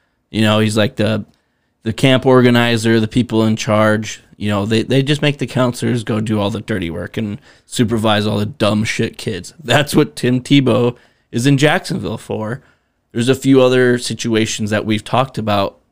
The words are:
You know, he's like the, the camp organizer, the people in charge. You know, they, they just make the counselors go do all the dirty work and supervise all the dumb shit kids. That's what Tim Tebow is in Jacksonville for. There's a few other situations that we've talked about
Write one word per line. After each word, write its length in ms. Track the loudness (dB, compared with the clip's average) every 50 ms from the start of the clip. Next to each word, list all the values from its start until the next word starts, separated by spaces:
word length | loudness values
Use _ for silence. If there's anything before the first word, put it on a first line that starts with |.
| _ _ _ _ _ -8
You 100 | -2 0
know, 180 | 2 2 2 2
he's 180 | 0 0 0
like 200 | 0 0 -2 -2
the, 300 | -2 -2 -2 -2 -4 -6 _ _ _ _ _ _ _ _ _ _ _
the 100 | -8 -8
camp 340 | -4 0 2 2 2 4 4
organizer, 720 | 4 6 6 6 6 4 4 2 2 0 0 2 2 2 2
the 80 | 2
people 380 | 0 0 -2 0 0 0 0 2
in 100 | 2 0
charge. 680 | -2 -2 0 2 2 4 2 2 0 -2 -6 -12 -16 _ _ -14
You 120 | -8 -4 -4
know, 180 | -2 -2 -2
they, 160 | 0 0 0
they 220 | 0 0 0 0 2
just 180 | 0 -2 0
make 160 | 0 -2 -2 -4
the 80 | -6
counselors 560 | -4 -2 -2 -2 -2 -2 -4 -4 -2 -2 -2
go 180 | -2 -2 -4 -2
do 200 | -2 -2 -2 0
all 100 | -2 -2
the 100 | -4 -6
dirty 300 | -6 -6 -6 -4 -4 -6
work 260 | -6 -8 -10 -8 -8
and 240 | -6 -6 -6 -8 -10 _ -20 -20 _ _
supervise 600 | -8 -2 -2 0 0 0 0 0 2 2 2 0
all 120 | -2 -2 -2
the 80 | -4
dumb 360 | -4 -4 -2 0 0 0 0
shit 340 | -2 -2 -2 -4 -4 -6 -6
kids. 380 | -8 -10 -8 -8 -8 -12 -14 -18 -12
That's 320 | -4 0 0 0 0 2 2
what 220 | 2 2 2 -2
Tim 240 | -4 -2 0 0 0
Tebow 560 | 0 2 4 4 4 4 2 2 0 0 -2 -6 _ _ _ _ _ -8
is 160 | -4 0 2
in 100 | 2 2
Jacksonville 600 | 4 2 2 0 0 -4 -6 -6 -6 -6 -6 -8 -10
for. 460 | -10 -8 -8 -6 -6 -8 -8 -12 _ _ _ _ _ _ _ _ _ _
There's 160 | -6 -2 0 0
a 60 | 0
few 260 | 0 2 4 4 6
other 380 | 6 4 4 4 4 2 2 0
situations 720 | -2 -6 -8 -6 -2 0 0 0 0 -2 -4 -6 -4 -4
that 160 | -2 -2 -2
we've 160 | -2 -4 -4
talked 340 | -4 -2 0 0 0 -2 -4
about 440 | -8 -4 -2 -2 -2 -2 -4 -6 _ _ _